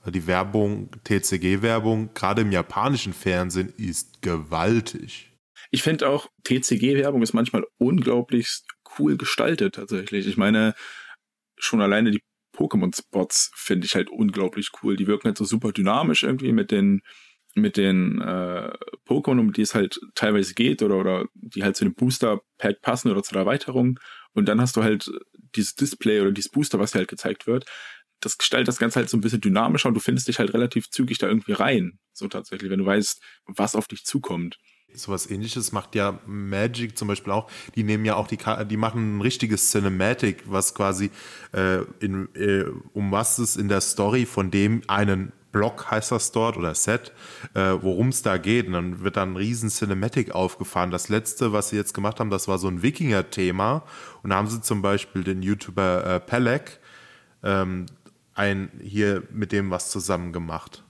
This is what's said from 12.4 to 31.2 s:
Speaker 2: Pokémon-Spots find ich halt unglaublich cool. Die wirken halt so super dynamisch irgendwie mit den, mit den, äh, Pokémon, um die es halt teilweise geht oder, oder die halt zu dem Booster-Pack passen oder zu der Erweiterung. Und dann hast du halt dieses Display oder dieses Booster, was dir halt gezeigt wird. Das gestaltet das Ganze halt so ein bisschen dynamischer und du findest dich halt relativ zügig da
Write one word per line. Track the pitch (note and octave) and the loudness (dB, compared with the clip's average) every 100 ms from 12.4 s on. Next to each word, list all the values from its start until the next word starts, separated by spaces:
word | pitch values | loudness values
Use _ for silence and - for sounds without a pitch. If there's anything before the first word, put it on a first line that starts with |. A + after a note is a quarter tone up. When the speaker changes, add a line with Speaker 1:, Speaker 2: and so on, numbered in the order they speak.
| _ - | _ -4
Speaker 2:
Pokémon-Spots | - A2 F2+ - - G2 F#2 - - - | 0 2 0 -2 -4 -2 0 0 -2 -4
find | - F#2 | -2 0
ich | - F#2+ | 2 0
halt | - | 0
unglaublich | - G#2+ G2 F#2 G#2 G2+ - | 2 0 2 -2 -2 -8 -4
cool. | - G2 | -2 0
Die | G2 | 2
wirken | G#2 | 2
halt | A2+ G#2 | 0 -2
so | |
super | G#2 A2 A2 | 0 0 0
dynamisch | G#2 F#2+ A#2 D3 D3+ | 0 2 4 2 2
irgendwie | C#3 C3+ C3 | 2 0 2
mit | A2+ G2+ | 2 2
den, | G2+ G2 G2 - - - _ _ - | 4 4 4 0 -20 -20 _ _ 2
mit | G#2+ G#2 | 2 4
den, | F#2+ F#2 F2+ - | 4 4 2 0
äh, | - F#2 F2+ F2+ - - - - - | -2 -4 -4 -6 -8 -10 -14 -16 -2
Pokémon, | C#3 C#3+ B2+ | 0 4 4
um | A2 | 4
die | F#2+ | 2
es | G#2+ | 0
halt | A2+ F#2+ - - | 2 0 -2 -10
teilweise | - G#2+ G2+ F#2 | -2 2 4 2
geht | F#2 A#2+ D3 | 2 2 4
oder, | G#2 G2 | 4 4
oder | F#2+ F#2 - | 2 0 -2
die | - A2+ - | -10 -10 -2
halt | G2+ G2 | 0 2
zu | |
dem | G2+ | 0
Booster-Pack | - B2+ B2+ A#2 G2+ _ _ G#2 G#2 | 2 0 2 2 0 _ _ -2 0
passen | - A#2+ A#2+ | -2 0 0
oder | G2 | 0
zu | - | -2
der | G2+ | 0
Erweiterung. | F#2+ B2 - B2+ B2 B2+ - - - | 0 0 0 2 2 2 -8 -20 -6
Und | - G2+ | 0 2
dann | G#2+ | 4
hast | B2 A2+ | 2 4
du | |
halt | A2 G#2+ - - - - - - | 2 2 -2 -12 -14 -20 -8 -4
dieses | G2+ | -2
Display | - C#3 - A2+ G#2+ | 0 -2 0 2 4
oder | G2 | 4
dieses | G2 - | 2 -2
Booster, | - D3 G2 | -2 0 0
was | G#2 | 0
dir | - | 0
halt | F#2+ | -2
gezeigt | - F#2+ F#2+ - | -4 -6 -4 -2
wird. | B2 - - - - _ _ | -2 -2 -18 -18 -20 _ _
Das | G#2+ - | -8 -2
gestaltet | - B2 B2+ | 2 2 2
das | B2+ | 2
Ganze | A#2 C3 | 2 2
halt | A2+ | 2
so | B2 | 2
ein | |
bisschen | A2 A2+ | 2 2
dynamischer | G#2 F#2+ A2+ D3+ C3 | 4 4 4 4 2
und | |
du | A2+ | 2
findest | - B2+ B2 | 2 0 0
dich | A#2+ | 0
halt | G#2 | 2
relativ | A#2 A#2+ A#2+ - | 2 2 0 -4
zügig | - B2+ | -2 -2
da | A#2 | 0